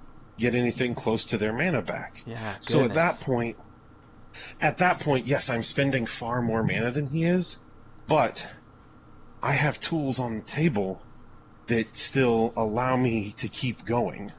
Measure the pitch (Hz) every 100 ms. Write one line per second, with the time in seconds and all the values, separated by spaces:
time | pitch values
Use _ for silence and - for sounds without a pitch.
0 | - - - - 120 120 120 - 123 117
1 | - 110 - 110 107 117 180 139 - -
2 | - - - 117 110 98 - 123 123 160
3 | 170 - - 123 117 - - - - -
4 | - - - - - - 156 - 180 170
5 | 151 135 117 135 - 117 110 - 139 135
6 | 113 - 117 123 117 113 113 98 120 131
7 | 143 156 165 180 170 - - - - -
8 | - 156 117 - - - - - - -
9 | - - - - 123 139 147 - - 165
10 | 139 123 123 110 - - 165 107 95 92
11 | - - - - - - - 117 110 -
12 | - 135 127 113 117 117 110 110 127 131
13 | 127 113 101 - 110 - 127 110 95 117
14 | 101 - 101